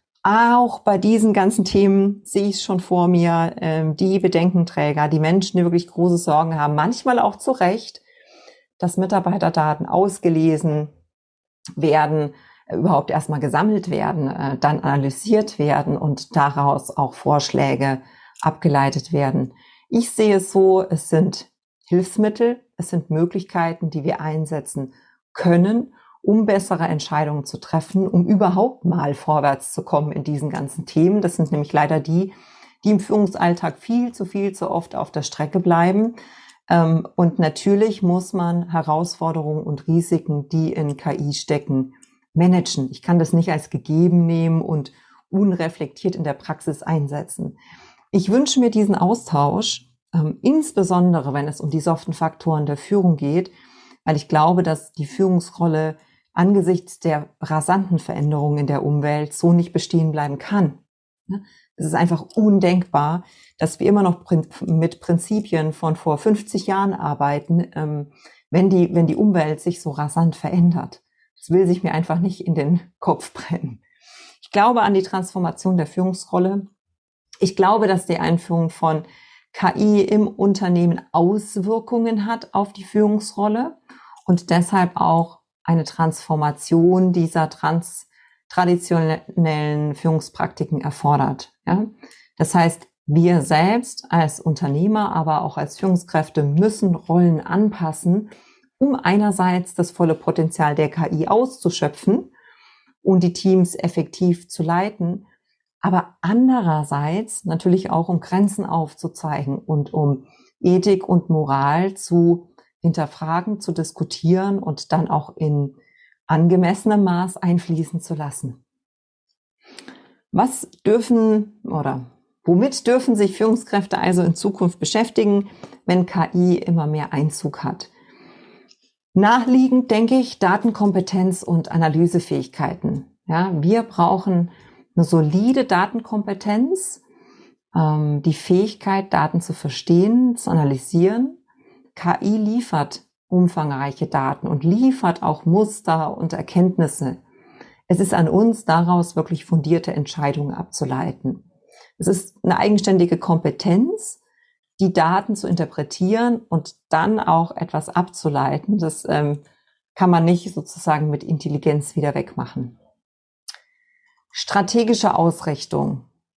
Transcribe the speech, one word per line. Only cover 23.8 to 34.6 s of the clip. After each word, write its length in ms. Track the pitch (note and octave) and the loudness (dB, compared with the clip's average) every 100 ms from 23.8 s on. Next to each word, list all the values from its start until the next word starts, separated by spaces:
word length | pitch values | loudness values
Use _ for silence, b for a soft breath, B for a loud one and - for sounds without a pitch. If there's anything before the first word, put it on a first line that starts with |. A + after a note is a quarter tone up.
| E3 | -6
die 140 | D3+ | -4
wir 160 | C#3 - | -4 -4
einsetzen 720 | D#3 D#3 D#3 D3+ - C#3 C3 b b b _ | -4 -6 -4 -6 -8 -10 -10 b b b _
können, 600 | - F3+ F3 F#3 A#3 - b b b | -2 2 4 4 0 -4 b b b
um 240 | - G#3+ G#3+ | 0 2 4
bessere 400 | G3 G3 E3+ E3+ | 0 0 -2 -2
Entscheidungen 600 | D#3 - D3+ D3 D3 C#3 | -4 -4 -2 -2 -4 -8
zu 140 | - | -14
treffen, 460 | - E3 - F#3+ F#3+ | -6 -4 -2 -2 0
um 220 | F3+ F3+ | 2 2
überhaupt 560 | G3 G3 F3+ B3 - | 2 2 2 0 0
mal 300 | E3+ E3+ C#3+ | -2 0 -2
vorwärts 600 | C#3 - D3+ C#3 C3+ - | -4 -2 0 2 0 -6
zu 100 | - | -10
kommen 280 | - D3 D3 | -2 -2 -2
in 140 | D3+ D3+ | -4 -6
diesen 240 | D3 D3 | -4 -4
ganzen 360 | C3+ C#3 - - | -6 -8 -10 -4
Themen. 360 | D#3 F3 G#3 | 2 4 2
Das 160 | F3 - | 0 -2
sind 140 | D#3 | -2
nämlich 200 | D3+ D3 | -2 -2
leider 300 | D3+ C#3+ D#3 | 0 0 0
die, 320 | D3 E3 F#3+ B B B B B | 0 0 -2 B B B B B
die 80 | G3+ | 0
im 80 | G#3 | 2
Führungsalltag 800 | G3+ G#3+ G3 - F3 F3 D#3+ - | 2 0 0 0 0 0 -4 -8
viel 320 | - A#3 A#3+ | -4 -2 -2
zu, 140 | - F#3+ | -6 -8
viel 280 | G3 G3 | -4 -4
zu 160 | F#3+ | -4